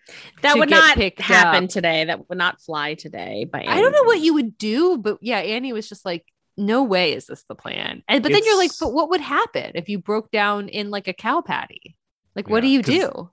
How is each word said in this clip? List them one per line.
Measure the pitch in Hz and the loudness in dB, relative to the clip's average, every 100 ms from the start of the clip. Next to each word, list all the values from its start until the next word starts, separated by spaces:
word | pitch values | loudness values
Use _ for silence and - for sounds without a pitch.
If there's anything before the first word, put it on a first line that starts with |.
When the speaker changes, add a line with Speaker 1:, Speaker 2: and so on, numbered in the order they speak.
| - - - - | -20 -20 -20 -2
Speaker 1:
That | 285 | 2
Speaker 2:
to | 294 | 4
Speaker 1:
would | 302 | 4
Speaker 2:
get | 320 | 6
Speaker 1:
not | 320 262 | 6 4
Speaker 2:
picked | 196 - | 0 -4
Speaker 1:
happen | 208 220 175 180 185 | 2 4 6 2 0
Speaker 2:
up. | |
Speaker 1:
today. | 202 170 160 160 | -2 0 0 -2
That | 185 - | -4 -8
would | 180 | -4
not | 175 - | -2 -4
fly | - 151 147 151 | -10 -6 -6 -8
today | 156 92 92 107 135 | -12 -12 -10 -8 -8
by | 143 | -6
Speaker 2:
I | - 294 | -2 2
don't | 494 | 4
know | 587 | 6
Speaker 1:
any | 466 | 4
Speaker 2:
what | 392 | 4
Speaker 1:
means. | 320 | 2
Speaker 2:
you | |
would | 302 226 - | 2 0 -4
do, | 214 240 359 302 | -2 2 2 0
but | 208 - | -4 -6
yeah, | 226 208 | -4 -4
Annie | 180 220 262 | -2 -6 -6
was | 220 - | -8 -10
just | 202 190 | -12 -8
like, | 170 - _ _ - | -8 -12 _ _ -6
"No | 202 240 | 0 0
way | 254 185 165 | 2 2 0
is | 120 - | -2 -10
this | - - | -16 -16
the | - | -16
plan." | - - - - - | -12 -10 -10 -12 -2
And, | 277 | 0
but | 285 | 2
then | 415 440 | 2 4
you're | 392 | 4
like, | 349 | 2
Speaker 3:
It's | - | -2
Speaker 2:
"But | 285 | -2
what | 277 311 | -2 0
would | 359 | -2
happen | 254 302 453 - - 175 | 0 -2 -2 -4 -8 -10
if | 170 | -8
you | 202 | -8
broke | 208 214 220 | -4 -4 -2
down | 214 202 202 202 | -2 0 -2 -6
in, | 208 208 | -8 -8
like, | 202 190 | -8 -8
a | |
cow | 180 226 320 | -6 -4 -2
patty? | - 151 - - - _ _ _ _ 202 | -2 -6 -8 -16 -20 _ _ _ _ -12
Like, | 208 | -2
what | 220 | 0
Speaker 3:
Yeah, | 262 | 4
Speaker 2:
do | |
you | 269 | 2
Speaker 3:
'cause | - 339 - | 2 0 0
Speaker 2:
do?" | - 175 | -6 -16